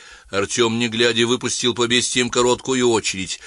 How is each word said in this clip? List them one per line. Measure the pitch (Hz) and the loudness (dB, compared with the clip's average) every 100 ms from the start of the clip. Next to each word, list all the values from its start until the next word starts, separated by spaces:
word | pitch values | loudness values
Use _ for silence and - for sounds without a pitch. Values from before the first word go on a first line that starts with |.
| - - - | -20 -20 -8
Артём, | 95 101 - 117 113 | -4 -2 0 0 0
не | 120 | -2
глядя, | 110 120 113 117 | 2 2 4 2
выпустил | 123 120 - 123 | 0 -2 -4 -2
по | 117 117 | 0 0
бестиям | 123 113 127 120 | 0 0 0 0
короткую | 123 123 120 - 131 123 | 2 2 2 -2 0 2
очередь. | 110 - 95 92 - | 2 0 -6 -8 -10